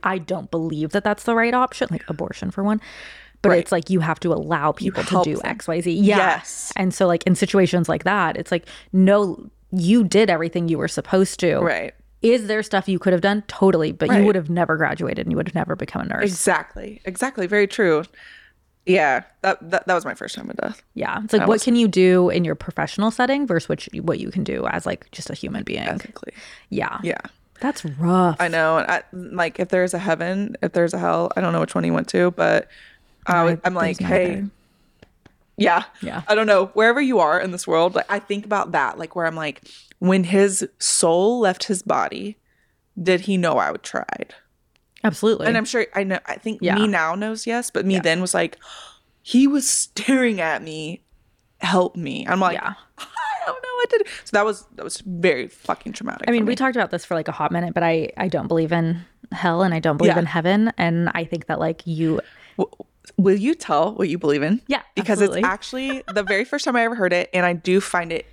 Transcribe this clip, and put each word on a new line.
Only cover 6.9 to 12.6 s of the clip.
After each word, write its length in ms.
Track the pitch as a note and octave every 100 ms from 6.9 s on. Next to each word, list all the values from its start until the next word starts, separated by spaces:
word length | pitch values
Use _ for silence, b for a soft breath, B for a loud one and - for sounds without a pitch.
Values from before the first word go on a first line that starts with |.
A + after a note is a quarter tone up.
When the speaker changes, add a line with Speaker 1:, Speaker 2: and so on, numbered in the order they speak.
Speaker 1:
so, 140 | - F#3
like, 160 | E3+
in 100 | F#3+ F3
situations 520 | F#3+ G3+ F3+ F3 E3
like 140 | D#3
that, 320 | F#3 G3+ D#3+ -
it's 140 | -
like, 160 | F3 - B B
no, 560 | F#3 F#3+ G3+ G3 - - _ -
you 320 | F#3 E3+ A#3
did 260 | F#3+ G3+ G#3+
everything 380 | E3 E3 F3 E3+
you 100 | D#3+
were 120 | -
supposed 500 | - - F#3+ F#3+ -
to. 200 | F3 C#3+
Speaker 2:
Right. 340 | E3+ G2+ - - _ _
Speaker 1:
Is 240 | A3+ B3 G#3
there 140 | G#3+